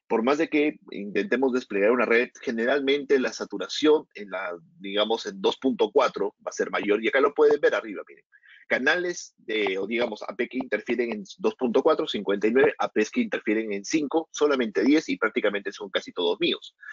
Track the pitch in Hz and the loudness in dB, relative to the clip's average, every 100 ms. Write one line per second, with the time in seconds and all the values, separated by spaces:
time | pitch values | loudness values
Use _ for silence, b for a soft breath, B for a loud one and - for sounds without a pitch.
0 | - 113 117 147 165 151 151 - - - | -2 0 2 2 2 2 0 -2 -10 -12
1 | 104 98 101 123 135 123 - 101 104 123 | -6 -2 0 0 2 0 -2 0 2 4
2 | 110 117 123 - - 113 120 143 135 143 | 4 2 0 -6 -6 -2 0 0 0 0
3 | 135 139 - - 101 98 95 - 151 151 | 2 2 2 -4 -8 -8 -6 0 4 4
4 | - 104 101 92 92 87 82 82 98 101 | 2 -14 -10 -8 -8 -10 -14 -16 -4 -2
5 | 107 113 104 98 113 - 135 113 110 139 | 0 -2 -4 -4 -2 0 -2 0 2 2
6 | 117 98 98 - - - 92 92 101 104 | 2 0 -6 -6 -10 -6 -4 -2 0 0
7 | 110 135 143 151 147 147 160 107 113 85 | 0 2 2 4 4 4 2 0 -4 -10
8 | - 71 _ b b b b 113 135 175 | -14 -20 _ b b b b -2 0 0
9 | 180 175 - _ - 107 98 95 98 117 | -2 -6 -12 _ -6 -2 -2 -2 -2 -2
10 | - 107 - 104 120 127 127 104 - 117 | -2 -4 -8 -6 -4 -6 -4 -4 -2 -2
11 | 120 107 95 - 113 - 120 113 156 156 | -2 -4 -10 -4 -2 0 0 2 4 2
12 | 156 110 95 101 110 123 110 - 104 107 | 0 -4 -2 0 2 4 4 2 -2 0
13 | 107 123 110 110 - 107 110 101 98 160 | 0 0 -2 -2 -2 -2 -2 -6 -2 -2
14 | 143 160 160 - 147 135 113 95 120 151 | 0 -2 -2 0 2 2 0 2 4 4
15 | - 92 110 117 104 101 98 - 101 - | 2 -2 -2 0 0 0 -6 -10 -6 -6
16 | 90 90 87 90 165 - - _ B | -6 -2 0 2 0 -2 -8 _ B